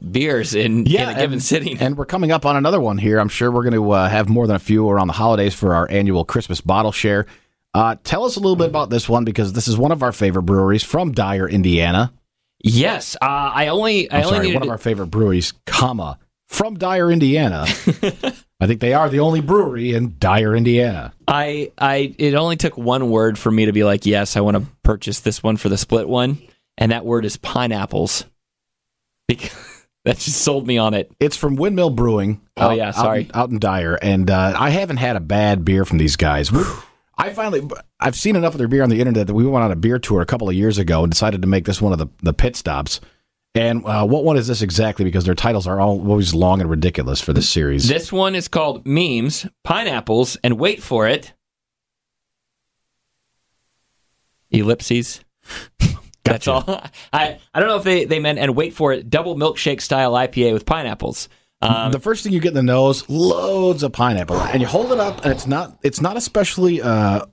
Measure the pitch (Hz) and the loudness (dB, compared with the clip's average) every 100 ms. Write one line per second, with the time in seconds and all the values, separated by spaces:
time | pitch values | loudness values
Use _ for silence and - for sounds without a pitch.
0 | 87 123 151 127 110 107 110 113 117 196 | -4 -2 0 0 0 0 0 2 2 2
1 | 247 135 143 131 - 160 147 123 127 143 | 0 -2 -2 -2 -2 -2 -2 -2 -4 -2
2 | 139 190 160 160 143 143 143 190 117 98 | -4 -2 0 2 2 2 2 2 0 0
3 | 107 107 104 - 120 120 120 113 104 98 | 2 2 2 0 0 2 2 2 2 2
4 | 92 107 104 117 113 98 - 107 107 101 | 2 2 2 2 2 0 2 2 4 2
5 | 92 80 113 110 101 90 95 85 87 101 | 0 0 2 2 2 0 0 2 2 2
6 | 101 90 80 120 - 87 - 95 107 - | 2 2 0 -2 -4 -6 0 0 0 0
7 | 107 101 101 - _ _ _ - 113 113 | 0 0 -2 -8 _ _ _ 0 0 -2
8 | - 170 247 220 196 175 170 151 120 117 | -4 -2 -2 0 2 2 2 0 -2 -2
9 | - 117 113 104 101 110 117 110 139 160 | 0 0 0 0 -2 -2 0 2 2 2
10 | 127 - 101 92 90 98 95 104 - 156 | -2 0 0 0 2 2 4 2 0 -2
11 | 180 117 98 98 95 98 90 85 85 90 | -2 -2 -2 -2 0 2 2 2 2 0
12 | 123 - _ _ _ _ 107 117 170 196 | -2 -6 _ _ _ _ 0 2 2 -2
13 | - - 135 143 139 123 147 180 220 208 | -8 -4 -2 -2 -2 -2 0 0 0 0
14 | - 143 160 202 185 160 131 113 117 104 | 0 0 0 0 0 -2 -2 -4 -2 -2
15 | 90 101 107 90 90 - - - 127 117 | -2 0 2 2 0 -8 -6 0 0 -2
16 | 80 69 _ _ - - 214 190 185 185 | -8 -12 _ _ -10 -4 -4 -4 -2 0
17 | 175 170 139 160 131 82 76 - - - | 2 4 4 2 2 -2 -4 -2 -2 0
18 | 202 - 262 - _ - - 113 120 139 | -2 -4 -8 -8 _ -4 0 0 2 2
19 | 156 139 156 160 143 202 170 120 123 117 | 2 2 2 2 2 2 2 -2 -2 0
20 | 120 87 92 101 107 113 117 120 120 87 | -2 -2 2 2 4 2 4 4 2 -2
21 | 113 - - 143 147 147 147 - 135 139 | -8 -6 0 0 0 -4 -6 -2 0 2
22 | 139 - 147 143 165 165 160 - 120 131 | -2 0 0 2 0 0 -2 -2 0 0
23 | 123 110 113 107 117 110 107 104 104 101 | 2 4 2 2 0 2 2 4 2 2
24 | 101 101 101 110 104 101 127 _ - 107 | 2 0 0 0 2 2 -2 _ 0 0
25 | - 101 107 - 110 107 101 98 - 117 | -4 -4 -4 -2 -2 0 0 -2 0 -2
26 | 87 123 127 143 - _ _ - 110 117 | 0 0 0 -2 -10 _ _ -2 0 0
27 | 110 117 107 - - 123 123 107 95 98 | 0 -2 -2 -6 -4 -2 0 -2 -4 -2
28 | 87 - - _ _ _ _ _ _ _ | -2 -2 -6 _ _ _ _ _ _ _
29 | _ _ - - - - - - _ _ | _ _ -6 -6 -6 -16 -20 -20 _ _
30 | - 117 - 143 156 139 123 120 110 104 | -4 -4 -4 -2 -2 -2 -2 0 0 0
31 | - - 147 - 147 135 185 185 151 117 | -4 -2 -2 0 -4 0 -2 0 0 2
32 | 120 107 98 104 _ - 113 113 104 98 | 0 2 0 -4 _ -2 0 0 -2 -2
33 | 113 107 - 117 123 110 101 95 82 87 | 0 0 -4 -4 -2 -2 -2 -2 -2 -2
34 | 101 95 92 92 92 - 143 170 190 131 | 0 2 2 2 2 0 0 0 -2 -2
35 | 127 107 78 101 104 98 82 95 95 80 | -2 -4 -2 0 2 0 2 0 2 2
36 | 78 - 78 73 71 127 190 - - _ | 2 2 0 0 0 0 -2 -6 -16 _
37 | _ - 214 202 214 165 143 - - - | _ -6 -6 -4 -4 -4 -6 -14 -18 -6
38 | 135 117 208 196 170 147 117 135 131 113 | -4 -2 0 2 0 -2 0 2 2 2
39 | 123 113 98 104 127 131 113 82 110 123 | 2 2 0 2 2 2 0 0 0 0
40 | - 101 85 123 104 92 110 101 85 80 | 0 0 0 -2 -2 0 2 2 2 2
41 | 82 82 104 98 92 95 87 92 104 87 | 2 2 0 0 2 0 0 0 0 0
42 | 76 - 87 - 127 - - 71 71 - | -4 -4 -2 2 2 0 -6 -6 -6 -8
43 | - _ _ _ _ 113 117 117 107 107 | -12 _ _ _ _ 0 0 0 -2 0
44 | 104 143 156 143 117 113 104 85 110 101 | 2 2 2 2 0 -2 -2 0 -2 0
45 | 95 92 90 87 117 107 92 95 101 101 | -2 0 0 0 0 -2 -2 0 2 0
46 | 101 104 92 82 90 95 85 80 87 80 | 2 2 2 2 2 2 2 0 0 0
47 | 64 69 - 69 - - 71 69 123 156 | -4 -4 0 0 2 0 0 0 0 0
48 | - 190 190 190 170 170 151 120 131 147 | -2 -2 0 -2 -4 -2 -2 -4 -2 0
49 | 175 120 127 - 196 _ - 180 214 123 | 0 0 -2 -4 -10 _ -4 -2 -2 -4
50 | - 113 123 - 123 113 180 - - 120 | 0 0 0 0 -2 0 0 -2 -2 0
51 | 110 139 - _ _ _ _ _ _ _ | 2 0 -4 _ _ _ _ _ _ _
52 | _ _ _ _ _ _ _ _ _ _ | _ _ _ _ _ _ _ _ _ _
53 | _ _ _ _ _ _ _ _ _ _ | _ _ _ _ _ _ _ _ _ _
54 | _ _ _ _ - 113 107 117 - 120 | _ _ _ _ -4 -2 0 -2 -2 -4
55 | 117 - _ _ - - - - - - | -4 -12 _ _ -18 -18 -16 -2 -2 -2
56 | - _ - 110 - 131 131 190 139 - | -14 _ -2 -2 0 -2 -2 -8 -10 -20
57 | - 147 151 - _ 151 214 208 190 180 | -4 -2 -2 -4 _ -2 0 0 2 0
58 | 127 156 151 147 139 127 165 165 147 131 | 0 -2 -2 -2 -2 0 -2 0 0 0
59 | 120 151 175 151 156 156 156 139 - 135 | -2 -2 -2 -2 -2 0 -4 -4 -2 0
60 | 127 120 127 123 120 110 - 160 131 101 | 2 0 0 0 2 0 -2 -4 -4 -8
61 | - - - _ _ - 113 113 113 131 | -8 -8 -12 _ _ -4 0 0 0 -4
62 | 202 220 208 180 170 143 127 127 135 135 | -2 -4 -2 0 0 0 2 4 2 0
63 | - 147 180 175 190 190 185 160 143 - | -4 0 2 2 0 0 0 0 -4 0
64 | 123 101 85 85 - 131 120 185 247 247 | 0 0 -2 -4 -2 -2 0 0 0 0
65 | 202 196 147 127 127 139 175 - 143 - | -2 -2 -4 -4 -2 -4 -6 -4 -4 -2
66 | 165 220 - 208 190 - 180 170 117 110 | -4 -4 -4 -2 -2 2 0 2 0 2
67 | 104 101 - | 2 0 -4